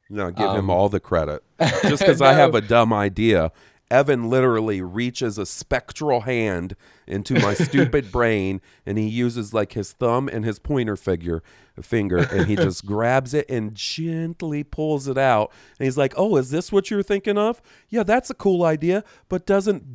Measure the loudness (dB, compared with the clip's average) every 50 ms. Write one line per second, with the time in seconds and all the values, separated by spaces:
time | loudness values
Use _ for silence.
0 | _ -12 -6 -6 -4 -4 -2 -2 -2 0 0 0 0 0 2 2 2 2 0 -2
1 | -4 -2 -2 -2 -2 -2 -6 -10 _ _ _ -2 -2 -2 0 0 0 0 0 2
2 | 4 4 4 6 6 6 8 8 6 6 4 2 0 4 4 4 4 4 2 0
3 | 0 0 0 0 2 4 4 4 2 0 -4 _ _ _ _ _ _ 0 2 2
4 | 4 4 2 0 0 0 2 2 4 4 2 2 0 0 -2 -2 -4 -6 -4 -4
5 | -4 -4 -4 -4 -4 -4 -4 -4 -6 -8 -8 -12 -6 -4 -4 -4 -4 -8 -12 -6
6 | -2 0 0 0 0 -2 -2 -2 0 -2 -2 -4 -6 -8 -10 -14 _ _ _ _
7 | _ -8 -6 -6 -4 0 0 2 2 2 2 0 -2 0 2 2 2 2 2 -2
8 | -2 -2 -2 0 2 2 2 0 0 -2 -4 -6 _ _ _ _ -10 -6 -4 -2
9 | -2 -2 -2 -2 -2 -2 -2 -4 -8 -4 -2 -2 -2 -2 -4 -8 -8 -8 -6 -4
10 | -2 0 0 0 -2 -2 -6 -4 -4 -4 -6 -8 -6 -4 -2 -2 -2 -2 -4 -6
11 | -2 -2 -2 -2 -2 -4 -6 -6 -6 _ -20 _ _ _ _ -18 -10 -4 -2 -2
12 | 0 0 2 0 0 0 0 0 0 0 2 0 0 0 -2 -4 -8 -6 -4 -2
13 | 0 2 2 0 0 0 -4 -4 -4 -2 -4 -4 -4 -6 -10 -10 -10 -10 -8 -6
14 | -6 -6 -6 -6 -6 -8 -8 -8 -8 -6 -6 -6 -8 -8 -8 -6 -2 -2 -2 -2
15 | -2 -4 -2 2 2 4 4 2 2 -2 -4 -20 -20 -20 _ -4 -4 -2 0 0
16 | 0 0 0 0 0 2 2 2 0 0 -2 -4 -4 0 0 0 0 0 -2 -4
17 | -2 0 -2 -2 0 -2 0 0 0 0 -2 -4 _ _ -20 _ _ -6 -4 -2
18 | 0 2 0 0 0 -4 -10 -2 0 2 2 4 2 2 2 0 0 0 0 0
19 | -2 _ -20 _ _ -6 -6 -6 0 2 0 2 2 0 -2 -2 -4 -14 -18